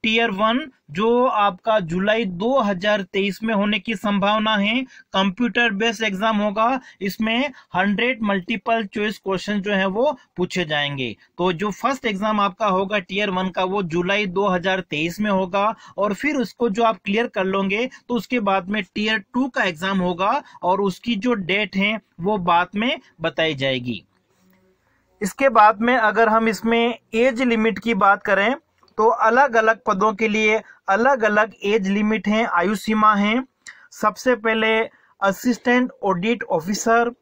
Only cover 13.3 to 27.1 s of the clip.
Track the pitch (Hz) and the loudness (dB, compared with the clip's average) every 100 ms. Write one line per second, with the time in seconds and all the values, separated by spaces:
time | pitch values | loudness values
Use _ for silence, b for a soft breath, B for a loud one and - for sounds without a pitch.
13.3 | 185 190 180 185 202 180 165 180 202 208 | -2 -2 -2 -2 -2 -2 -2 0 0 0
14.3 | 180 202 180 180 185 - 147 165 170 214 | 0 0 0 0 -2 -4 -4 -4 -2 0
15.3 | 196 190 196 208 220 B B 208 196 285 | 0 0 0 0 -2 B B -4 -2 -2
16.3 | 294 226 - 240 202 226 220 - 202 240 | -2 -4 -2 -2 2 0 0 -2 -2 -2
17.3 | - 190 196 196 202 254 B _ 240 - | -2 -2 0 0 -2 -4 B _ -6 -2
18.3 | 247 196 196 180 214 196 - 214 220 - | -2 0 0 -2 -6 -6 -4 -2 -2 -4
19.3 | 247 269 262 202 156 190 196 180 175 196 | -4 -2 -2 -2 -2 -2 0 -2 0 0
20.3 | 269 B B 175 196 202 180 - 220 247 | -2 B B -2 0 0 -4 -6 -2 0
21.3 | 233 170 196 208 196 196 214 _ - 175 | -2 0 -2 -2 0 -2 -2 _ -6 -2
22.3 | 214 175 170 180 202 233 311 b b 165 | -2 2 2 2 -2 -2 -4 b b -6
23.3 | - 160 143 135 131 123 104 - _ _ | 0 -2 0 -2 -2 -4 -8 -10 _ _
24.3 | _ _ _ _ _ _ _ _ _ 196 | _ _ _ _ _ _ _ _ _ -8
25.3 | - 269 226 208 208 233 247 220 202 226 | 0 2 6 6 6 2 2 2 4 4
26.3 | 220 226 214 226 233 233 226 _ | 4 2 0 0 2 0 -2 _